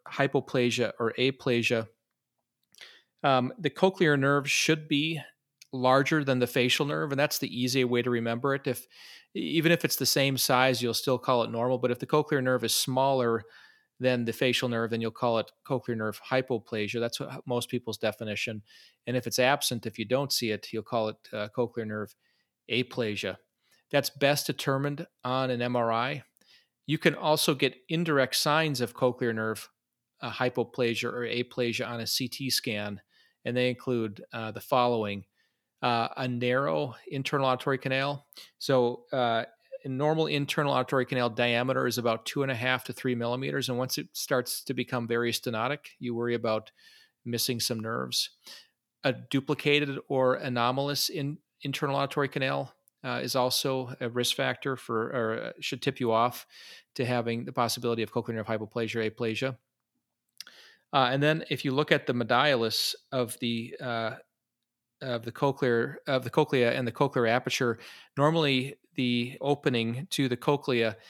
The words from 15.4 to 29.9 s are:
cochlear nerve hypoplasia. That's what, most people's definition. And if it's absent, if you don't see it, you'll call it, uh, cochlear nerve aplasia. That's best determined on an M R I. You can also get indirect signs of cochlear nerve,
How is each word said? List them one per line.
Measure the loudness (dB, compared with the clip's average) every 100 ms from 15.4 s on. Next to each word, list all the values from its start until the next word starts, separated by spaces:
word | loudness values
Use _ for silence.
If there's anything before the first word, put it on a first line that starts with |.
| 0 _ -4
cochlear | -4 -2 -4
nerve | -4 -6 -2
hypoplasia. | -2 0 -4 -4 -4 -4 -2
That's | -4 -4
what, | -8 -10 -4
most | -4 -2
people's | -6 -6 -4
definition. | -4 -4 -6 -6 -6 -8 -12 -20 -20 _ -4
And | -4
if | -2
it's | 2
absent, | 4 4 0 -4 -6
if | -8
you |
don't | -2 0 0
see | -2 -2
it, | -4 -6
you'll | -8
call | -4 -2 -2
it, | -4 -10
uh, | -8 -6 -2
cochlear | -2 -2 -6
nerve | -6 -8 -12 _ _ _ _ -4
aplasia. | -2 -2 -2 -4 -2 -6 -8 _ _ _ _ _
That's | 0 0
best | 2 2 4 0
determined | -2 0 0 0 -4 -10 _
on | -2 0 0
an | 0
M | 0 2
R | 2
I. | 2 0 -4 -12 _ _ -20 _ _ -4
You | 2
can | 2
also | 2 2 2 2
get | 2 0 -2 -4
indirect | -2 2 2 2 2
signs | 2 2 2 0
of | -4
cochlear | 2 0 2 -2
nerve, | -2 -4 -4 -10 _ _